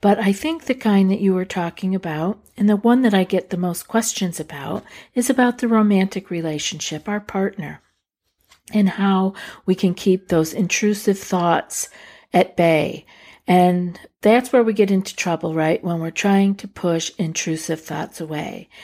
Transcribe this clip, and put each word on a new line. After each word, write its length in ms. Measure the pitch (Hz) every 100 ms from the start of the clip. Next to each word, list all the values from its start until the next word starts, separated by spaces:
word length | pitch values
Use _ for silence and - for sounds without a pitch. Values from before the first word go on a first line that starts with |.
But 180 | 202 208
I 140 | 196
think 320 | 196 - 330 -
the 80 |
kind 380 | 254 220 196 190
that 100 | 196
you 120 | 196
were 120 | 185 185
talking 480 | 190 170 - 185
about, 460 | 190 175 156 170 - _ -
and 100 | 208
the 80 | 202
one 280 | 226 247
that 100 | 247
I 100 | 196
get 260 | 185 185 -
the 80 | 175
most 300 | 180 170 -
questions 520 | 226 220 - 185 165
about, 440 | 151 147 143 190 - - -
is 160 | - 240
about 300 | 262 247 247
the 80 | 240
romantic 640 | 220 214 196 190 196 -
relationship, 760 | 175 165 151 - 156 - 151 -
our 120 | 208
partner, 600 | 202 196 196 - 147 - _ _ _ _ _ _ _ _ -
and 160 | 214 190
how 460 | - 196 190 190 - - - -
we 80 | 185
can 180 | 185
keep 340 | 180 202 185 -
those 260 | 170 160
intrusive 680 | - 175 - 208 208 - 196
thoughts 680 | - 185 170 160 - - - - - - _
at 240 | 175 - -
bay. 480 | 170 160 - - - - - - -
And 520 | 180 180 180 180 175 - _
that's 300 | 208 233 254
where 120 | 254
we 100 | 226
get 160 | 214 196
into 260 | 196 190 -
trouble, 380 | 185 165 165
right? 300 | 160 156 170
When 160 | 180 170
we're 100 | 165
trying 460 | - 202 196 196 196
to 120 | -
push 440 | - 175 165 - -
intrusive 600 | 165 160 - 160 - 160
thoughts 400 | - 160 156 -
away. 500 | 156 151 156 - - -